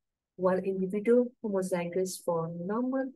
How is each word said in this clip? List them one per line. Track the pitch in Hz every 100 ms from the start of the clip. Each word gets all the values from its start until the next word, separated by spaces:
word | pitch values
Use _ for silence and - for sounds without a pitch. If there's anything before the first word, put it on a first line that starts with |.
| _ _ _ -
while | 185 185
individual | 190 190 185 208 208 240 240 -
homozygous | 220 196 185 180 170 180 185 -
for | - 170 165
normal | 170 175 220 254 262 262